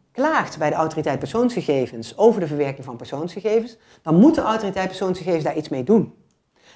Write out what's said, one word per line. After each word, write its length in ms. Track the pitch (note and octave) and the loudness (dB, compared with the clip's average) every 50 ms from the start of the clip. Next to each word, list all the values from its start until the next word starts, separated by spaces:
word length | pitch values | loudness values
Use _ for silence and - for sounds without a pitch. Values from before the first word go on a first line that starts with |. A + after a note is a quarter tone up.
| _ _ | _ _
klaagt 460 | _ A#3+ C#4 D#4 D#4 B3 D#3+ - - D3+ | _ -2 0 0 0 0 -2 -4 -4 -2
bij 120 | D#3+ D3+ | -2 0
de 60 | D3 | 0
autoriteit 440 | D3+ D#3+ D#3 - D#3+ C#3+ D#3 C3+ C3+ | 0 -2 -2 -2 -4 -2 -2 -2 -2
persoonsgegevens 1000 | C#3+ C#3 - A3+ B3 A#3+ A#3+ F#3 - - C#3+ C3+ B2 A2+ B2+ A2+ A2+ - - - | -4 -4 -2 0 0 0 0 -2 -2 0 0 0 0 -2 -4 -10 -14 -12 0 4
over 220 | G#3 A#3 G3+ G3 | 6 6 6 4
de 80 | E3+ D3+ | 0 -4
verwerking 380 | D3 D3 C#3+ C#3 C3+ - B2+ | -2 -2 -2 -2 -4 -8 -12
van 100 | C3 A#2+ | -14 -14
persoonsgegevens, 840 | A#2+ B2 - C#3+ C#3+ D#3+ F3 - G3+ F3+ G#3+ G#3+ A3+ A3+ A#3+ - - _ _ - _ | -14 -12 -10 -8 -8 -8 -8 -8 -6 -4 0 0 0 0 -2 -10 -20 _ _ -20 _
dan 140 | _ D#3+ D#3+ | _ 2 6
moet 200 | F3 A#3 D#4+ D#4+ | 8 8 8 6
de 60 | - | 4
autoriteit 460 | - A3 A3 A3 G#3+ G3 F#3 G3 F#3+ F#3 | 0 0 -2 -2 -2 -4 -4 -4 -4 -4
persoonsgegevens 560 | F#3 - G3+ F#3 F#3 F3+ D#3+ F#3 E3+ D#3+ D3 | -4 -4 -4 -4 -4 -4 -2 -2 -2 0 0
daar 140 | D#3 - D#3 | -2 -4 -4
iets 120 | D3+ - | -6 -4
mee 140 | D3 C3 B2 | -6 -4 0
doen. 300 | D#3 G#3+ G#3 C#3 - - _ _ _ _ _ _ _ _ _ _ _ - | 2 2 2 2 0 -6 _ _ _ _ _ _ _ _ _ _ _ -20